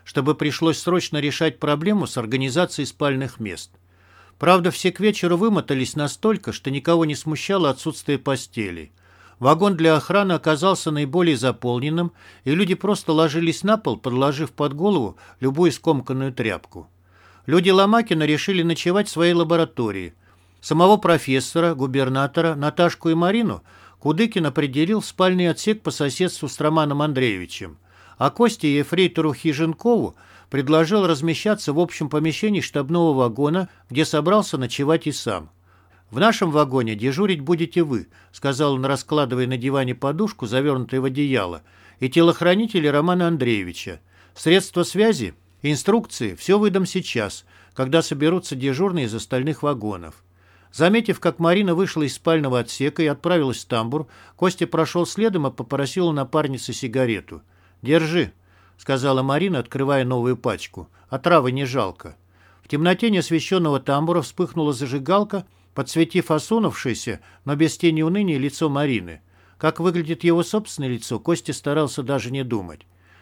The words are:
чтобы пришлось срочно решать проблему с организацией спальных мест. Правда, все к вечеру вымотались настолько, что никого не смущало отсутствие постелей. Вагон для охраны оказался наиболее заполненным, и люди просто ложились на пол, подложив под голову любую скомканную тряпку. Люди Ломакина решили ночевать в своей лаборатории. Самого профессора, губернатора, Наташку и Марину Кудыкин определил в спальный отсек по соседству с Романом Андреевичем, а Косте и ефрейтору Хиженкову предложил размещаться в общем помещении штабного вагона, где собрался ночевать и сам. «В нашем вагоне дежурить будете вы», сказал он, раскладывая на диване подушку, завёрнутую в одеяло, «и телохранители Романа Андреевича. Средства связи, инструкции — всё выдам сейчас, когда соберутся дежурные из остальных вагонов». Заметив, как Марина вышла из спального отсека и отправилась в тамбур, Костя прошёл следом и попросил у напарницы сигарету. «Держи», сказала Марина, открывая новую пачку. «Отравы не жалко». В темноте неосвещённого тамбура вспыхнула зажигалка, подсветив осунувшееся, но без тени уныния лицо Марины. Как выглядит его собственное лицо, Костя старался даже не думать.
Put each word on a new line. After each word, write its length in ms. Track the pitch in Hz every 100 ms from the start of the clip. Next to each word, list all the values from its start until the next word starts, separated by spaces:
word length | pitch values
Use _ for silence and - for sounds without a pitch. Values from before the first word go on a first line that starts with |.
чтобы 320 | - 147 135
пришлось 440 | 151 147 - 165 147
срочно 400 | 175 175 - 147
решать 420 | 143 131 160 156
проблему 480 | 151 147 175 208 131
с 100 | 131
организацией 680 | 113 131 135 139 175 -
спальных 540 | 131 - 143 135 131 -
мест. 320 | 104 85 - _ _ _ _ - - -
Правда, 320 | 156 185 170
все 180 | - 185
к 80 | -
вечеру 380 | 214 202 175 175
вымотались 580 | 220 180 - 135 123
настолько, 560 | 151 147 - 220 208 -
что 220 | 110 135
никого 320 | 139 165 170
не 100 | 156
смущало 560 | 143 156 147 - 196 147
отсутствие 480 | 127 160 - - 139
постелей. 720 | 143 131 - 120 98 85 73 _ _ _ - -
Вагон 380 | 123 160 202 170
для 180 | 160
охраны 380 | 156 - 196 196
оказался 580 | 165 160 151 185 180 165
наиболее 460 | 151 143 170 170 123
заполненным, 760 | 127 - 123 120 143 165 175 _ - -
и 140 | 131 160
люди 180 | 190
просто 380 | 185 - 202 -
ложились 500 | 156 160 160 170 -
на 140 | 196 220
пол, 220 | 147 101
подложив 520 | 131 123 139 143 151
под 240 | - 147
голову 420 | 143 202 175 101 - - -
любую 320 | 131 139 175
скомканную 640 | - 165 143 127 131 135
тряпку. 580 | 123 110 87 - 90 - _ _ _ - - -
Люди 240 | 170 185
Ломакина 540 | 190 196 233 226 160
решили 400 | 151 151 - 190
ночевать 420 | 165 160 175 196 208
в 60 |
своей 200 | 151 170
лаборатории. 840 | 170 160 165 160 - 113 98 87 _ _ _ _ _
Самого 340 | - 156 185 214
профессора, 800 | 175 160 - 131 131 170 170
губернатора, 800 | 143 135 135 131 135 143 165 165 147
Наташку 540 | 147 - 175 - 170
и 40 |
Марину 480 | 165 175 233 208 90 _ - - _
Кудыкин 460 | 143 156 233 190 151
определил 540 | 139 143 135 165 214
в 60 | -
спальный 420 | - 185 185 175
отсек 320 | 156 208 214
по 120 | 151
соседству 560 | - 143 131 180 - 139
с 100 | -
Романом 440 | 151 160 147 143
Андреевичем, 760 | 151 131 123 92 85 - 90 80 _ _ - -
а 120 | 139
Косте 360 | - 233 226 151
и 120 | 143
ефрейтору 540 | 139 175 185 - 156
Хиженкову 840 | - 165 143 165 160 233 226 101 - - - -
предложил 560 | 135 135 160 160 214 180
размещаться 640 | 147 165 143 214 208 -
в 60 | 147
общем 300 | 175 - 151
помещении 540 | 151 160 143 214 190
штабного 540 | - 147 135 175 165 131
вагона, 520 | 123 110 147 180 180 - -
где 140 | 123
собрался 540 | 156 151 156 208 - 139
ночевать 480 | 123 - 143 160 156
и 60 |
сам. 380 | - 117 92 78 _ _ _ _ _ _
«В 80 | 113
нашем 320 | 220 220 180
вагоне 460 | 151 143 131 113 107
дежурить 460 | 127 139 208 165
будете 420 | 135 165 170 180
вы», 240 | 151 113 85 _ _
сказал 420 | - 139 131 147
он, 100 | 131 135
раскладывая 600 | 135 - 151 131 127 123
на 120 | 127
диване 360 | 131 139 127
подушку, 520 | 123 139 160 214 - 113
завёрнутую 540 | 127 147 131 113 131
в 40 |
одеяло, 580 | 135 131 143 123 90 80 _ _ - -
«и 80 | 127
телохранители 800 | 165 170 - 170 190 226 180 147
Романа 400 | 143 170 180 170
Андреевича. 720 | 160 123 107 90 85 98 82 _ _ _
Средства 480 | - 160 190 190 175
связи, 520 | 165 185 226 160 98 - _ _
инструкции — 720 | 143 143 - 226 226 - 110
всё 240 | 87 - 202
выдам 280 | 208 190 185
сейчас, 580 | 185 - 120 101 - _ - -
когда 300 | - 131 165
соберутся 540 | 160 143 156 180 - 131
дежурные 480 | 139 135 196 175
из 100 | 117
остальных 480 | 110 - 127 143 147
вагонов». 640 | 147 127 104 92 80 - _ _ _ _ _
Заметив, 480 | - 170 226 226 -
как 180 | 170 -
Марина 360 | 165 190 196
вышла 280 | 170 196 160
из 140 | 143 -
спального 420 | 170 160 139 123
отсека 440 | 113 - 139 160
и 40 | 160
отправилась 580 | - 175 180 135 117
в 20 | -
тамбур, 420 | 117 113 147 - - -
Костя 320 | - 180 185 -
прошёл 400 | 160 156 175 165
следом 400 | - 220 180 139
и 40 |
попросил 580 | - 117 139 135 185 170
у 40 |
напарницы 640 | 147 131 156 147 131 -
сигарету. 640 | 120 127 131 123 98 - 80 _ _ _ _
«Держи», 520 | 117 165 156 170 110 - _ _ _ _
сказала 460 | - 135 139 131
Марина, 360 | 135 147 196 143
открывая 460 | - 135 139 139
новую 320 | 123 127 123 113
пачку. 540 | 123 95 - - 85 _ -
«Отравы 420 | 135 170 165 127
не 140 | 131
жалко». 520 | 135 127 95 - 82 - _ _ _ _
В 60 | -
темноте 400 | 147 170 185 233
неосвещённого 720 | 190 - 165 - 190 160 135
тамбура 400 | 147 143 160 175
вспыхнула 540 | 131 - 180 165 151
зажигалка, 720 | 123 135 135 131 202 208 196 - _ _
подсветив 580 | - 131 160 165 180 -
осунувшееся, 880 | 156 - 226 180 - 127 110 123 95 - - 139
но 100 | 143
без 220 | 160 -
тени 240 | 175 156
уныния 340 | 156 196 196 139
лицо 320 | 139 - 160
Марины. 540 | 139 147 110 87 80 _ _ _ -
Как 240 | 156 156
выглядит 440 | 175 175 160 165
его 180 | 170 170
собственное 480 | 170 214 208 - 131
лицо, 280 | 117 - 110
Костя 360 | - 170 -
старался 480 | 135 143 151 139 -
даже 280 | 123 135 117
не 140 | 135
думать. 420 | 127 113 90 76 - _ _ _